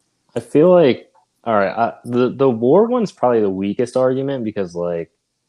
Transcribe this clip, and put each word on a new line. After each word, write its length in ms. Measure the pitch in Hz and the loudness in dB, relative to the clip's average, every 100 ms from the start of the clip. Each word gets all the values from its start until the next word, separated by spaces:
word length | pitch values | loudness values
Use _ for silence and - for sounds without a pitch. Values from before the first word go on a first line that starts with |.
| _ _ _ 120 | _ _ _ -14
I 40 | |
feel 300 | - 143 175 | -4 2 4
like, 400 | 180 147 110 - _ _ _ | 6 4 0 -6 _ _ _
all 120 | - 107 | -2 0
right, 200 | 98 107 | 0 0
I, 200 | 117 - 117 | -4 -4 -6
the, 240 | 120 123 | -2 -2
the 200 | 123 135 | 0 0
war 360 | 113 120 175 226 | 0 2 2 2
one's 260 | 247 202 | 0 -4
probably 300 | - 123 117 | -2 0 2
the 80 | 104 | 0
weakest 480 | 95 98 101 120 127 | -2 -4 -4 -4 0
argument 480 | 131 131 135 135 110 | 0 0 -4 -6 -6
because, 280 | 104 92 87 | -6 -8 -6
like, 360 | 87 85 80 _ _ _ | -6 -6 -8 _ _ _